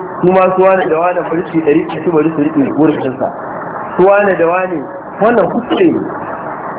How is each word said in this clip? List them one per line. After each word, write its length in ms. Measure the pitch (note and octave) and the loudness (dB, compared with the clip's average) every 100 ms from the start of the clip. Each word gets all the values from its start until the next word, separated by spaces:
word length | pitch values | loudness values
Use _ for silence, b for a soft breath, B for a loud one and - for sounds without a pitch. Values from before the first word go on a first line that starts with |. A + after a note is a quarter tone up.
| - | -6
su 180 | - F3 | 0 2
ma 200 | F#3 F#3 | 4 4
su 100 | F#3 | 4
wane 260 | F#3+ F#3+ F3+ | 4 4 2
da 100 | D#3 | 0
wane 220 | F3 F3 | 0 -2
bari 200 | D#3 E3 | -2 -4
su 140 | F3+ D#3+ | -2 0
riƙe 300 | D3 D#3 F3 | 2 2 0
shi, 200 | D#3+ E3+ | -4 0
bari 200 | D#3+ D#3 | 2 2
su 120 | D#3 | 0
riƙe 300 | D3 D3+ B2 | 0 2 0
wurin 240 | A2+ D3+ D3 | 2 2 2
ɗinsa. 300 | C3+ B2 - - - - - - - | -4 -4 -6 -6 -10 -10 -10 -10 -6
Su 140 | - F#3+ | 2 4
wane 300 | G3+ G3+ F3 | 4 2 2
da 100 | E3 | 0
wane, 360 | F3+ F#3 D#3+ B2 - - - | 0 -2 -6 -8 -12 -14 -2
wannan 340 | G#3+ A#3 E3+ | 2 2 0
kuskure 420 | A#3+ - - F3 | -2 -2 2 2
ne. 80 | - - - - - - - - | 2 -4 -8 -10 -10 -10 -10 -10